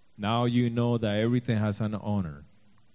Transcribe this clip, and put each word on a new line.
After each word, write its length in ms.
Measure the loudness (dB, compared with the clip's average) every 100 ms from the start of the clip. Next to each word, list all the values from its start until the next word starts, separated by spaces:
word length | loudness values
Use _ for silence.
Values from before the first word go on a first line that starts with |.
| -20 -6
Now 280 | 0 2 2
you 240 | 2 2
know 280 | 2 2 2
that 160 | 0 0
everything 400 | 2 0 0 0
has 240 | 0 -2
an 140 | -4 -4
owner. 480 | -2 -2 -2 -8 -18 -20 -20 -20 -20